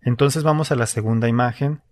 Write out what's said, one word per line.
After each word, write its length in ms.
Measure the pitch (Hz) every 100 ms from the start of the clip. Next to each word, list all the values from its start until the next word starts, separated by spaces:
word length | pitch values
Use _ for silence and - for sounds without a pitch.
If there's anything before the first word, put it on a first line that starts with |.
Entonces 400 | - 120 143 156
vamos 300 | 156 151 156
a 40 | 139
la 100 | 117
segunda 420 | - 107 113 117
imagen, 520 | 117 123 113 143 151 _